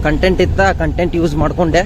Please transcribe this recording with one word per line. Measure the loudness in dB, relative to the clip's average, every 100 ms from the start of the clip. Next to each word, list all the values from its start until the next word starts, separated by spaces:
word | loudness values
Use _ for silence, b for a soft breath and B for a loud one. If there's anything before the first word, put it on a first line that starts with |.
ಕಂಟೆಂಟ್ | 0 2 2 2
ಇತ್ತ, | 0 2
ಆ | 0
ಕಂಟೆಂಟ್ | 0 -2 -2 -2 0
ಯೂಸ್ | -2 0
ಮಾಡ್ಕೊಂಡೆ. | -2 0 0 0